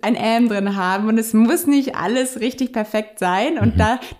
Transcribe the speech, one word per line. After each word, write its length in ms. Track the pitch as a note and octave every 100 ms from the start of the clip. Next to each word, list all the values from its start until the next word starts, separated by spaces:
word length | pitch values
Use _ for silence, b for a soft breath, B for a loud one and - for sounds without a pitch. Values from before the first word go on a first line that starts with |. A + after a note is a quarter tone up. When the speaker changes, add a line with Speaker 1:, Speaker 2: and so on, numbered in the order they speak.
Speaker 1:
ein 140 | G3+ A#3
Ähm 300 | A3 A3+ A#3+
drin 260 | G3+ G3+
haben 320 | G3 F3+ G3 G#3+
und 100 | A3+
es 160 | A3+
muss 360 | A3 A#3 F4 C#4+
nicht 260 | C#4 C4
alles 460 | - F3+ B3+ B3+ C4
richtig 320 | B3+ B3+ B3+
perfekt 480 | A3+ G#3+ A3 G#3+ -
sein. 360 | F3+ F#3 B3+ D#4+
Und 200 | G#3 F#3
Speaker 2:
Mhm. 20 |
Speaker 1:
da, 220 | G#3+ B3 B -